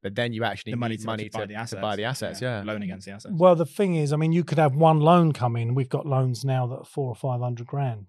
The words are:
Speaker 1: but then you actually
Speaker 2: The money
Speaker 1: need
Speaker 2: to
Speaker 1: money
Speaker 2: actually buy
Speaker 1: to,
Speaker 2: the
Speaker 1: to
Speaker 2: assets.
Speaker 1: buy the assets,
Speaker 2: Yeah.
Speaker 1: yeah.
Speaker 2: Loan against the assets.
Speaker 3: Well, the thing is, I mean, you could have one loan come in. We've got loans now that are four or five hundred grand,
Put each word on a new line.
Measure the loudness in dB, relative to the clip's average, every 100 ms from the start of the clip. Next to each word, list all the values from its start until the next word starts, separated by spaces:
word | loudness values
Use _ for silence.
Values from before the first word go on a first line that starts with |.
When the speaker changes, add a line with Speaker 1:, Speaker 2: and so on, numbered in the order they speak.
Speaker 1:
but | -8 -4
then | -4
you | -2
actually | -4 -4 -8
Speaker 2:
The | -6
money | -4
Speaker 1:
need | -4
Speaker 2:
to | -6
Speaker 1:
money | -6 -6
Speaker 2:
actually | -8
buy |
Speaker 1:
to, | -8
Speaker 2:
the |
Speaker 1:
to | -8
Speaker 2:
assets. | -10 -6
Speaker 1:
buy | -4 -4
the | -4
assets, | -4 -8 -6
Speaker 2:
Yeah. | -6 -6
Speaker 1:
yeah. |
Speaker 2:
Loan | -6 -6
against | -8 -10 -14
the |
assets. | -16 -6 4
Speaker 3:
Well, | 6 6
the | 2
thing | 0 0
is, | 2 0
I | 2
mean, | 2
you | 2
could | 2 4
have | 4 6
one | 6 6
loan | 6 6 6
come | 2 0 0
in. | 0 0
We've | 0
got | -4 0
loans | 0 0 0
now | -2 0 -2
that | -6
are | -10
four | -6 -6
or | -4
five | -4 -4
hundred | -4 -6 -6
grand, | -4 -4 -6